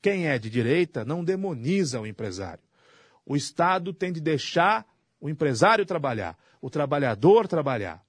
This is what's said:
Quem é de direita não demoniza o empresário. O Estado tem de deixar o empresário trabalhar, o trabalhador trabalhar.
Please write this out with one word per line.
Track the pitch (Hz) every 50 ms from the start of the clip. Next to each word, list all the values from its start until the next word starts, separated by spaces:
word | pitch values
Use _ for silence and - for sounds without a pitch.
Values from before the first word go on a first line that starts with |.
Quem | - 202 202 190 175 156
é | 139 123
de | 107 113
direita | 110 123 117 117 139 170 180 160 _ 131 107
não | 117 151 175 175
demoniza | 165 190 190 196 196 170 123 113 135 185 196 190 143 123 120
o | 107
empresário. | 107 107 - 113 104 90 92 98 90 82 87 _ _ _ _ _ _ _ _ _ _ _ _ _
O | - 139
Estado | 147 - - - - 170 175 185 185 175 185 185
tem | - 190 180 180
de | 165
deixar | 156 160 160 139 - - - 170 170 190 214 220 - _ _ _ _ _ _ _
o | - 139
empresário | 156 139 160 147 131 110 175 196 226 220 202
trabalhar, | 170 185 165 139 139 123 107 95 85 80 _ _ _ _ _
o | - 135
trabalhador | - 156 147 139 143 147 143 127 110 101 107 170 202 233 226
trabalhar. | 185 - 165 147 139 131 117 101 90 80 - _